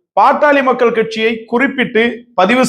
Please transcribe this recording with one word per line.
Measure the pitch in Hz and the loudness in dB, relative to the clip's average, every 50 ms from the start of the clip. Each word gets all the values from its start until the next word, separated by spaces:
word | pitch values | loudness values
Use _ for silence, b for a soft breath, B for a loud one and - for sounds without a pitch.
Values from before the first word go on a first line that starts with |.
| _ _ - - | _ _ 0 2
பாட்டாளி | 208 254 285 - 294 294 285 277 262 | 2 2 2 2 2 2 2 2 2
மக்கள் | 254 240 247 254 233 | 0 0 0 0 0
கட்சியை | 233 220 220 - - 226 220 226 226 220 - | 0 0 -4 -4 -4 -4 -2 -2 -4 -4 -8
குறிப்பிட்டு | - 233 240 262 277 277 269 240 - 247 220 226 233 233 233 - _ - | -4 -4 -2 -2 -2 -2 -2 -4 -2 0 0 0 0 -2 -6 -14 _ -2
பதிவு | - 185 190 240 254 254 | -2 0 2 2 2 0